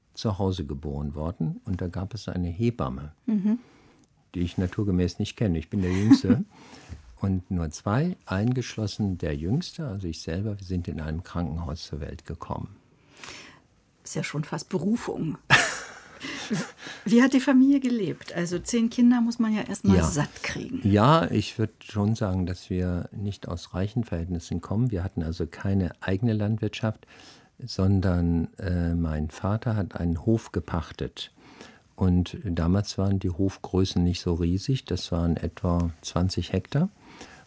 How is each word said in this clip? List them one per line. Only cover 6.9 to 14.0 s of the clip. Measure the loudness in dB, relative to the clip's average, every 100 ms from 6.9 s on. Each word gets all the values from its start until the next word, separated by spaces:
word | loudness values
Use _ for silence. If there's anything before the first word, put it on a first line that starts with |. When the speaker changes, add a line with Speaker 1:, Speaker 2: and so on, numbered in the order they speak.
| -18 -18 -4
Speaker 1:
und | 0 0 0
nur | -2 -2
zwei, | -4 -2 0 0 -4 -4
eingeschlossen | 0 0 0 -4 -4 -4 -2 -2 -2
der | -2
Jüngste, | -2 -2 -2 -4 -8 -8
also | -6 -6
ich | -6
selber, | -6 -4 -4 -6
wir | -4
sind | -4 -4
in | -6
einem | -6 -6
Krankenhaus | -6 -4 -4 -4 -6 -8
zur | -10 -10
Welt | -10 -10 -12
gekommen. | -12 -8 -8 -10 -14 _ _ _ -20 -18 -18 -20 -20 _ _ _ _